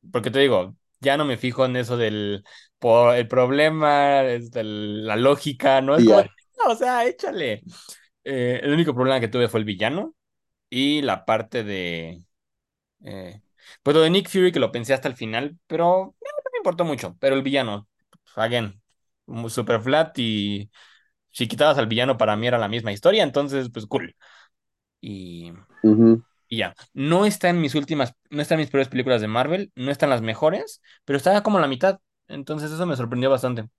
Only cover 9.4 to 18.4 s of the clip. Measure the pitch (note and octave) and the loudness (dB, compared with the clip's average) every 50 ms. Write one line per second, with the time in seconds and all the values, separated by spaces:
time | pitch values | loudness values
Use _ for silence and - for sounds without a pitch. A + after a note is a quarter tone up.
9.4 | A#2+ A2+ - A2+ G#2+ G#2 G#2 F#2 G#2 A#2 C#3+ F#3 B3+ E4 _ _ _ _ _ _ | 0 2 0 -2 -2 -2 -4 -2 -2 -2 -2 -4 -8 -8 _ _ _ _ _ _
10.4 | _ _ _ _ _ _ B2 B2 C3+ C#3+ D3 D3+ C#3 B2 F#2+ F#2+ - - A2+ A2 | _ _ _ _ _ _ -4 -2 0 0 0 0 0 -2 -2 -2 0 0 0 0
11.4 | A2 _ - B2 G#2+ G#2 G2+ F#2+ F2+ F2 E2+ E2 E2 E2 F2 E2+ F2+ _ _ _ | 0 _ -6 -6 -6 -4 -6 -4 -4 -4 -6 -6 -8 -12 -14 -18 -20 _ _ _
12.4 | _ _ _ _ _ _ _ _ _ _ _ _ - - G2+ F#2+ F#2 F2 G2 G#2 | _ _ _ _ _ _ _ _ _ _ _ _ -18 -16 -16 -16 -16 -18 -20 -20
13.4 | _ _ _ _ _ - - _ _ C3+ D3 D#3+ D#3+ D#3+ F3 G3+ G3 - - F#3+ | _ _ _ _ _ -20 -20 _ _ 2 4 4 4 4 2 0 -2 -2 0 2
14.4 | F#3 F3+ E3+ D3+ C#3 C3+ - A#2+ A#2 B2 C3+ B2+ B2+ D3 A#2+ - A2+ A2 A2 A#2 | 2 2 2 0 -2 -2 -2 -6 -2 -2 -2 -2 -2 -6 -8 -6 -10 -6 -6 -6
15.4 | C3+ D3 E3 _ _ _ D#3+ D#3+ E3+ F3 F3+ F#3 F#3+ - _ _ - C#5 D5 D5 | -6 -6 -10 _ _ _ -4 0 2 2 2 2 -2 -6 _ _ -16 -12 -12 -10
16.4 | - C5+ B4+ A#4+ G4 F#3 F3 E3+ F3 E3 C#3+ A#2 - F2+ F2 _ - C3+ C3+ C3+ | -10 -8 -10 -4 -4 -4 -2 -2 -4 -4 -4 -6 -8 -12 -10 _ -2 0 0 0
17.4 | C3+ C3+ C#3 C#3 B2+ A2 G#2 G2+ G#2 _ _ _ _ _ _ _ _ _ _ A2 | -2 -2 -2 -2 -2 -4 -6 -10 -12 _ _ _ _ _ _ _ _ _ _ -4